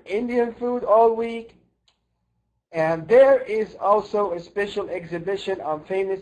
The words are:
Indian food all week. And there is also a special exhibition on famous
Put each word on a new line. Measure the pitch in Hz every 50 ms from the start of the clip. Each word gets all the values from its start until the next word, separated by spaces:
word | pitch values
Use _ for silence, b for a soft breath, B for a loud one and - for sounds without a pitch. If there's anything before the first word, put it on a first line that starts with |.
| -
Indian | - 185 214 247 240 240 247 240 233 226
food | - 240 240 247 247 -
all | - 202 220 233 226 226
week. | 220 233 233 233 233 226 - - _ _ _ _ _ _ _ _ _ _ _ _ _ _ _ _ _ _ _ _ _ _ _
And | - 165 160 160 165 165 156
there | 160 220 254 269 269 277 254
is | - 202 208 220 214 190 - -
also | - 196 208 214 202 - - 208 208 190
a | 170 175
special | 170 - - 202 202 202 - 202 190 156
exhibition | 170 185 175 156 170 170 165 190 202 196 - 196 190 180
on | - 151 156 151 151
famous | - 190 190 196 190 190 185